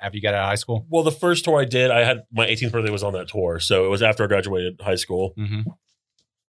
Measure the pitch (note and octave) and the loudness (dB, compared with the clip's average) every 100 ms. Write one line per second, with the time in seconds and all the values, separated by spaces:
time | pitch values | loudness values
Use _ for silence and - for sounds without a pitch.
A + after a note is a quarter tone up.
0 | G2+ G#2 G#2 G2+ G2 G#2 - A2+ C3+ E3 | -8 -4 -2 0 0 -2 -2 -6 -2 0
1 | D#3 D3+ F3 E3+ E3+ D3 B2+ B2+ B2+ A#2+ | 0 0 0 0 2 2 2 2 4 4
2 | A#2+ A#2+ - A2+ A2 A2+ A#2+ A#2 A2 G#2 | 2 0 -2 0 0 0 -2 -2 -2 -2
3 | G2+ F#2+ F2 G#2 F2+ E2 - F#2+ F#2+ G2 | -4 -4 -6 -4 -2 -2 0 2 2 2
4 | A2 G#2+ G2+ G2+ G2 F#2 F2+ F2+ G2+ F#2 | 2 2 2 2 0 -2 -4 -6 -4 -2
5 | - F2+ F#2+ G#2+ G#2 G#2+ A2 - _ _ | -2 -4 -4 -4 -6 -6 -6 -10 _ _
6 | _ _ _ _ | _ _ _ _